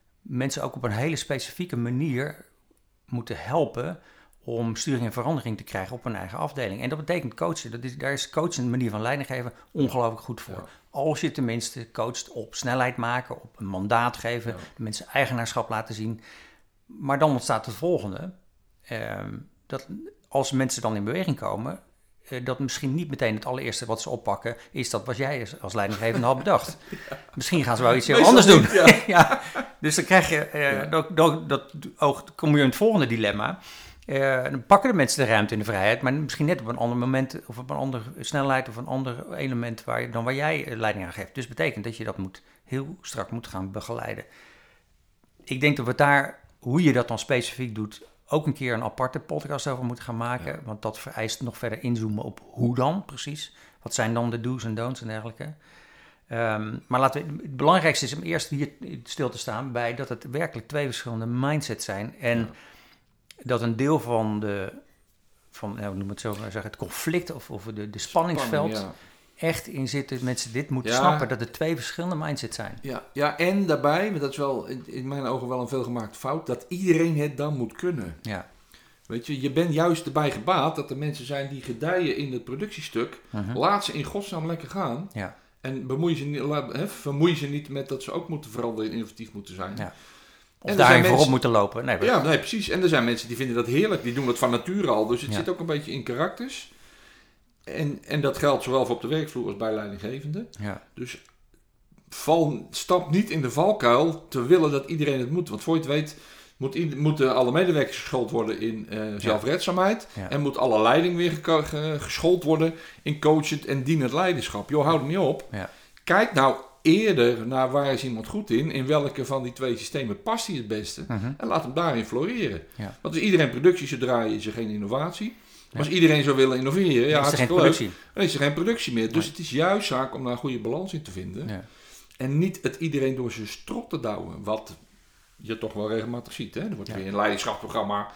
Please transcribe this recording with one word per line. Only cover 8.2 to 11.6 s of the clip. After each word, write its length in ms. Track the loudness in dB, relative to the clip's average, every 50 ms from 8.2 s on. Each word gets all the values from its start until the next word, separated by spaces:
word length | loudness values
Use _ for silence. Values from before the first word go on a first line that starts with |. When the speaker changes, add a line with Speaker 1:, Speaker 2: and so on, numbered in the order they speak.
| -6 -4
Speaker 1:
coachen, 340 | -2 -2 -2 -2 -2 -2 -2
een 60 | 0
manier 200 | 0 0 0 -2
van 100 | -2 -2
leiding 260 | -2 -2 -2 -4 -4 -6
geven, 240 | -6 -6 -6 -8 -10 -14 -20 _
ongelooflijk 500 | _ 0 0 2 2 2 0 0 -2 -4
goed 200 | -10 -10 -10 -10
voor. 140 | -10 -12 -12
Speaker 2:
Ja. 100 | -12 -12 -14 -20 -20 _ _
Speaker 1:
Als 300 | _ -2 -2 0 0 0
je 120 | -2 -4 -2
tenminste 580 | -2 -2 -2 -2 -4